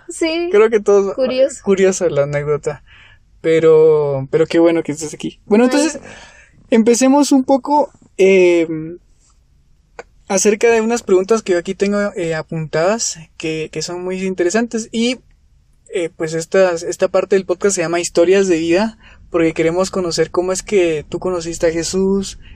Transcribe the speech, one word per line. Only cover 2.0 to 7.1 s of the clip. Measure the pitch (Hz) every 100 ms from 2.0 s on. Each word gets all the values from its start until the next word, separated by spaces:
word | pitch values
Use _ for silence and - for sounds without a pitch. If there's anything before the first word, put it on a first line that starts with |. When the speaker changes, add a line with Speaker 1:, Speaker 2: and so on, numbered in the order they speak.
| 175
Speaker 2:
la | 143
anécdota, | 143 147 147 147 151 143 - - - - _ _
pero, | 160 160 160 156 160 151 143 139 135
pero | 156 160
qué | 170
bueno | 170 165
que | 151
estés | 147 151
aquí. | 160 156 - -
Bueno, | 208
Speaker 1:
Ay. | 247
Speaker 2:
entonces, | 294 302 - - - - - - _ _
empecemos | 220 226 233 262